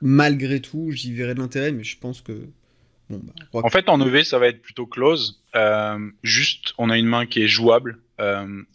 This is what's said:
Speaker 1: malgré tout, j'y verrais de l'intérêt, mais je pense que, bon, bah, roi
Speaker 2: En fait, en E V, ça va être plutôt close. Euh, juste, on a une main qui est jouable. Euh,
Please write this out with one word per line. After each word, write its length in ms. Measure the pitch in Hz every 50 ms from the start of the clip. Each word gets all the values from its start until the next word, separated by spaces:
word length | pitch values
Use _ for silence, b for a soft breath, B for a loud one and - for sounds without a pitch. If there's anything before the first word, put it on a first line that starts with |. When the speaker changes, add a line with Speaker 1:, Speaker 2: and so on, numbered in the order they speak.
| 147
Speaker 1:
malgré 580 | 131 135 143 147 147 143 139 131 127 139 135
tout, 300 | 131 - - 156 165 160 143
j'y 200 | 123 127 123 120
verrais 220 | 117 123 120 123
de 60 | 127
l'intérêt, 320 | 127 123 - 131 139 156 147
mais 120 | 117 107
je 120 | - - _
pense 220 | - 123 123 -
que, 260 | - - 110 107 - 147 - _ _ _ _ _ _ _ _ _ _ -
bon, 120 | 107 95 -
bah, 80 | - - - - _
roi 140 | - 117 113
Speaker 2:
En 60 | -
fait, 180 | - - - -
en 100 | 170 139
E 100 | 135 131
V, 140 | 127 147 151
ça 140 | - 139 127
va 80 | 123
être 140 | 120 117 -
plutôt 260 | _ - - - 123
close. 560 | 120 - 123 127 147 165 151 117 101 - _ _ _ -
Euh, 540 | 117 107 107 107 107 107 107 107 104 104 104 101 _ -
juste, 520 | 107 - - 139 - - - - - -
on 140 | - 117 113
a 80 | 113 113
une 80 | 113
main 180 | 117 120 120 120
qui 180 | 120 - 117 107
est 60 | 107
jouable. 500 | - 113 113 117 113 123 131 120 113 - _ _ _ -
Euh, 420 | 107 101 101 98 101 98 101 98 98 _ _